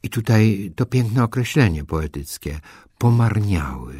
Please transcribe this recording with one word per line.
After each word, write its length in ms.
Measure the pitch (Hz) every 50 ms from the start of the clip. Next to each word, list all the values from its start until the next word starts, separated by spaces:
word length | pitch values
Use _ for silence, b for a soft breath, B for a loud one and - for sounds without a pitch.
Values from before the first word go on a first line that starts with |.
| -
I 60 | -
tutaj 600 | - 117 107 - 117 110 107 110 107 98 104 92 -
to 100 | - 127
piękne 380 | - - 127 120 110 110 135 120
określenie 640 | 113 - 127 120 - - 151 127 98 80 76 71
poetyckie, 720 | - 82 80 78 78 - 71 71 - - - - - 73 76 B B B B B B _
pomarniały. 960 | _ 120 120 117 120 117 113 110 110 104 101 95 82 73 67 65 64 60 62 65